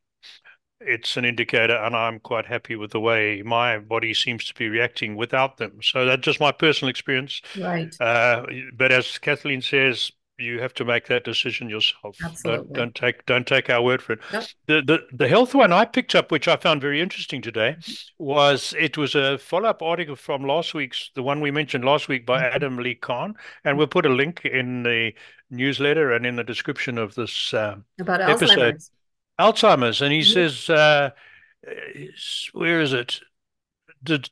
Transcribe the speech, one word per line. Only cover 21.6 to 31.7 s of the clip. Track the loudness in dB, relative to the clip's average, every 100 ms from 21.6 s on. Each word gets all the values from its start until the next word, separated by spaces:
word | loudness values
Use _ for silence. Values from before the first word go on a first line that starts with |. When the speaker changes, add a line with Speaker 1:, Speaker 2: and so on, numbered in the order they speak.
| -2 -2
Speaker 1:
last | 2 2 2
week | -4
by | 0 0
Speaker 2:
Mm-hmm. | 2 0
Speaker 1:
Adam | -2 -4
Lee | -6
Kahn, | -6 -6 -6 -6 -10 -18 -6
and | -2 0
we'll | 2
put | 2 2
a |
link | 2 0 -2 -4
in | -2 -2 -4
the | -2 0 -2 -6 -16 -20 _
newsletter | -4 -2 0 2 2 2
and | 2
in | 0 -4
the |
description | -6 -6 -6 -6 -6 -4
of | -4 -4
this, | -6 -6 -4
uh, | -2 -4 -6 -16 -10
Speaker 2:
About | -4 0
Speaker 1:
episode. | 2 4 6 6 4 2
Speaker 2:
Alzheimer's. | -8 _ _ _ _ 2
Speaker 1:
Alzheimer's, | 2 6 6 6 4 2
and | 0
he | 2
Speaker 2:
Mm-hmm. | 4
Speaker 1:
says, | 4 2 0 2
uh, | 6 6 6 2 -4 -18 -20 _ _
s-, | -16